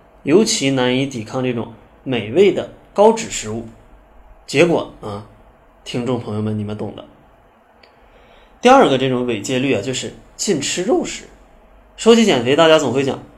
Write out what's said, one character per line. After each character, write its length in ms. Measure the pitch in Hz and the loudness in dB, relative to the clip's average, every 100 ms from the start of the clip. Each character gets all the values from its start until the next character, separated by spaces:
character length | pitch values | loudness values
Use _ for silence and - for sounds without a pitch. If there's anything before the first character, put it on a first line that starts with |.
| _ _ | _ _
尤 220 | - 175 | 2 2
其 260 | 220 - 139 | 2 0 0
难 260 | 135 123 127 | 0 0 0
以 80 | |
抵 180 | 139 135 | -4 -8
抗 200 | 107 131 | -8 -6
这 100 | 127 | -4
种 220 | 117 113 - - _ | -4 -8 -14 -20 _
美 280 | 135 120 104 | -6 -6 -2
味 200 | 139 196 | 2 2
的 180 | - 98 - _ | 2 -6 -12 _
高 180 | - 220 | 2 2
脂 160 | - - | 2 -4
食 200 | - 110 | -10 -10
物。 160 | 113 113 - _ - _ - - - - | -10 -12 -18 _ -20 _ -20 -20 -20 -4
结 180 | 135 | 2
果 300 | 170 139 - - | 2 2 -4 -12
啊， 240 | 107 101 110 - _ _ _ _ | -12 -12 -14 -20 _ _ _ _
听 220 | - 127 120 | -10 -6 -4
众 140 | 120 | -4
朋 160 | 113 107 | -4 -4
友 40 | |
们， 160 | 107 107 | -4 -4
你 60 | |
们 160 | 104 107 | -6 -8
懂 160 | 104 | -10
的。 100 | - - - _ _ _ _ _ _ _ _ _ _ _ _ _ _ | -12 -18 -20 _ _ _ _ _ _ _ _ _ _ _ _ _ _
第 60 | 233 | 4
二 200 | 269 175 | 6 6
个 80 | 131 | 2
这 120 | 135 | 0
种 180 | 123 123 | -2 -4
伪 160 | 113 | -6
戒 160 | - 127 | -4 -2
律 160 | 135 | 0
啊， 80 | 110 | -2
就 100 | 131 | -4
是 220 | 127 113 - - - | -8 -10 -14 -18 -8
禁 240 | - 156 | -4 -4
吃 240 | - - | -4 -4
肉 200 | 190 349 | -2 -2
食。 200 | 247 - - - _ _ _ _ _ - | -2 -10 -16 -20 _ _ _ _ _ 0
说 180 | 220 | 4
起 100 | 233 | 6
减 200 | 214 135 | 4 2
肥， 100 | 120 | 2
大 140 | 143 160 | 4 6
家 100 | 156 | 6
总 140 | 139 | 4
会 100 | 135 | -2
讲， 180 | 135 - - | -2 -4 -10